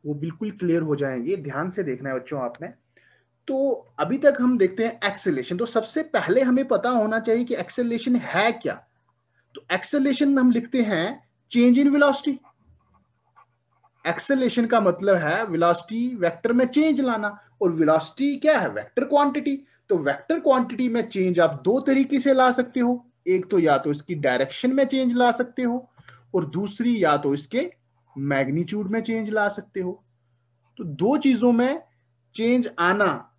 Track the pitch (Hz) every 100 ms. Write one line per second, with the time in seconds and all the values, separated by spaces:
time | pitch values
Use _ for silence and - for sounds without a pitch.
0 | 147 147 165 165 214 202 180 170 160 143
1 | 139 127 123 190 139 135 180 185 165 123
2 | 139 131 127 143 123 - 160 - _ _
3 | _ _ _ _ - 269 269 247 - -
4 | 170 269 294 277 247 247 185 190 226 226
5 | 202 196 196 143 120 180 233 226 220 320
6 | 311 214 - 220 254 254 269 208 240 247
7 | 214 220 226 226 240 240 180 - 240 233
8 | 254 247 - 175 220 233 135 90 _ _
9 | _ _ _ _ _ - _ 185 - 294
10 | 277 254 285 277 254 233 240 262 214 180
11 | 180 277 _ _ _ 240 240 247 285 285
12 | 285 277 - 262 _ _ _ _ _ _
13 | _ _ _ _ _ _ _ _ _ _
14 | 160 170 - 269 254 - 226 233 196 175
15 | 196 185 151 180 220 165 170 170 - 226
16 | 247 240 170 170 226 240 247 277 311 262
17 | 262 220 208 208 _ _ 185 165 156 160
18 | - - 277 277 302 294 156 104 - -
19 | 285 294 285 294 285 277 - _ _ 180
20 | 139 139 - 330 294 254 240 226 254 233
21 | 226 196 185 175 165 143 - 254 262 269
22 | 262 269 277 262 254 247 247 262 240 247
23 | - _ - 185 185 196 156 135 147 147
24 | - 165 139 123 135 - 254 262 269 269
25 | 254 240 247 240 247 - 247 247 254 _
26 | - - _ 190 156 160 202 202 240 233
27 | 165 143 143 139 147 233 349 _ _ _
28 | _ - 139 139 135 151 175 208 190 226
29 | 226 226 214 214 202 202 - 196 180 -
30 | _ _ _ _ _ _ _ - 185 139
31 | 196 294 277 233 240 233 247 320 - _
32 | _ _ _ - 226 247 240 - 175 202
33 | 196 131 -